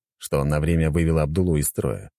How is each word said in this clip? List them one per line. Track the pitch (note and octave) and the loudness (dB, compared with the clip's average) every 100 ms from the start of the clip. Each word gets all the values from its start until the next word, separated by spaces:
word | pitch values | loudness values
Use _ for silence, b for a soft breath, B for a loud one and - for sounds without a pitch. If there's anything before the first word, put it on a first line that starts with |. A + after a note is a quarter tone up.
| _ _ | _ _
что | - C#2+ | -4 -2
на | C#2 D2+ | 0 0
время | D2+ E2 D#2+ | 2 2 2
вывело | D#2+ E2 D#2+ | 2 2 2
Абдулу | D2+ D#2+ F2+ D#2 | 0 0 0 0
из | C#2+ | -2
строя. | - C#2 G1+ G1+ | -4 -4 -6 -12